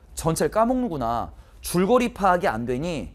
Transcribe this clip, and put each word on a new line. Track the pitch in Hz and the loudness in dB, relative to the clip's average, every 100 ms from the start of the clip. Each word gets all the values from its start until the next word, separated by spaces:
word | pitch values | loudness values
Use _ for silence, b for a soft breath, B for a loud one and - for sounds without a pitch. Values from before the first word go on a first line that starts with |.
| - | -20
전체를 | - 160 160 165 | -6 -2 0 0
까먹는구나. | 208 226 254 247 156 117 117 90 - b b | 2 0 0 -2 -4 -4 -4 -6 -10 b b
줄거리 | - 175 185 247 240 | -4 0 4 4 2
파악이 | 220 196 180 190 | 0 2 2 2
안 | 110 | -2
되니 | 120 127 170 151 82 | -2 -4 -4 -6 -8